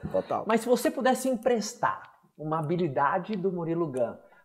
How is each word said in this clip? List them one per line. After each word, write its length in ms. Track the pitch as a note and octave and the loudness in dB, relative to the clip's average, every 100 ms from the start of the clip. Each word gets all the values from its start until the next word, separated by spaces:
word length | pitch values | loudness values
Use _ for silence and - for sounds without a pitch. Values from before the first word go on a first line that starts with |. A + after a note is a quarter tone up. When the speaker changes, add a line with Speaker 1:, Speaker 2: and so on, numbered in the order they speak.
| - | -2
Speaker 1:
total. 340 | F#3 - A2+ G3 | -2 0 -2 0
Speaker 2:
Mas 140 | A3 | 0
se 60 | A#3+ | 2
você 200 | A#3+ D#4 | 2 2
pudesse 380 | D4+ B3 B3 C4 | 0 2 2 0
emprestar 760 | B3+ C4 A3+ G#3 - B2+ - - - _ - | 0 2 0 -2 -2 -2 -2 -8 -20 _ -10
uma 220 | D3+ D#3+ | -4 -2
habilidade 760 | D3+ F3 F3 C3+ C#3 F#3 F3+ G#3+ | 0 0 0 2 2 2 -2 -2
do 160 | F#3+ | -2
Murilo 360 | F3+ D#3+ E3+ E3 | -2 -2 0 0
Gun 240 | B2+ A2+ G2 - - | 0 -2 -4 -16 -20